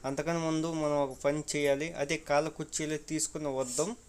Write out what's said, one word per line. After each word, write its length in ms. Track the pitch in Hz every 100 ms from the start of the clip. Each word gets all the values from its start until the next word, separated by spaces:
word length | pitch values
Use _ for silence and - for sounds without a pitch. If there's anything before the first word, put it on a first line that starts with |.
| 135
అంతకన్నా 360 | 139 151 170
ముందు 320 | 160 160 165
మనం 280 | 160 151 147
ఒక 140 | 135 127 143
పని 180 | 151 147 147
చేయాలి, 380 | 143 139 160
అదే 240 | 165 143 156
కాళ్ళ 320 | - 143 156
కుర్చీలు 480 | 156 156 - 156 151
తీసుకుని 500 | - 156 - 160 147
వద్దాం. 480 | 131 127 123 170 240